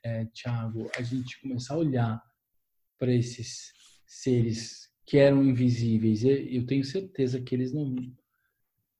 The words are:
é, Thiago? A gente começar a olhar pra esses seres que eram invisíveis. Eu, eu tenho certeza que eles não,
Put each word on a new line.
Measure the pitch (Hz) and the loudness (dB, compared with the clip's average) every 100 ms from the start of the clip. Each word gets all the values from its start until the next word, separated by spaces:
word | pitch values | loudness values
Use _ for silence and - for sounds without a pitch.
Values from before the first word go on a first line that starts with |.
é, | 117 113 113 | -8 -6 -6
Thiago? | - 123 120 113 113 110 - | -8 -6 -6 -4 -6 -8 -8
A | |
gente | 120 131 127 - | -6 -6 -8 -12
começar | 135 123 - | -8 -8 -6
a | 151 | -2
olhar | 156 127 117 113 - _ _ _ _ _ _ _ | 0 0 0 -2 -10 _ _ _ _ _ _ _
pra | 127 | 0
esses | 123 120 - 113 - - _ - _ _ | 2 0 -6 -12 -14 -18 _ -20 _ _
seres | - 131 123 117 110 - - - _ | -6 0 2 2 -2 -8 -16 -20 _
que | - 143 | 0 6
eram | 139 139 | 8 8
invisíveis. | 135 123 127 117 117 110 113 107 | 4 4 2 2 2 2 4 4
Eu, | 127 139 - | 4 2 0
eu | 127 123 | -4 0
tenho | 139 | 0
certeza | 135 190 190 - 127 131 | 0 -4 -6 -4 -2 -2
que | 127 | -4
eles | 127 127 | -2 -2
não, | 143 143 127 127 - _ _ _ _ _ _ _ | -2 -4 -4 -8 -14 _ _ _ _ _ _ _